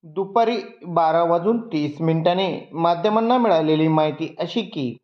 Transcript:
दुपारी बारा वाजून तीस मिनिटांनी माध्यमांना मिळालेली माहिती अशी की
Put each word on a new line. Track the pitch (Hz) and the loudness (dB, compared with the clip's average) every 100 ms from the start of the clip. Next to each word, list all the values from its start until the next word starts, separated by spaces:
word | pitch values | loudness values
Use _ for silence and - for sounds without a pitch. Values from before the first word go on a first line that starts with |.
दुपारी | 165 151 196 220 226 240 - - 175 | -10 -8 -2 2 2 0 -8 -16 -4
बारा | 170 160 165 | 0 2 2
वाजून | 170 170 185 240 - | 2 2 2 -2 -2
तीस | 156 147 147 | -4 -4 -2
मिनिटांनी | 165 160 170 180 190 - - | 0 2 2 0 -2 -4 -10
माध्यमांना | 156 170 170 214 220 226 247 | -2 0 2 2 2 2 2
मिळालेली | 226 165 156 156 160 | 4 2 2 2 4
माहिती | 156 156 143 160 - | 2 0 -2 -10 -6
अशी | 165 233 | -4 -4
की | 190 160 127 120 | -6 -6 -8 -8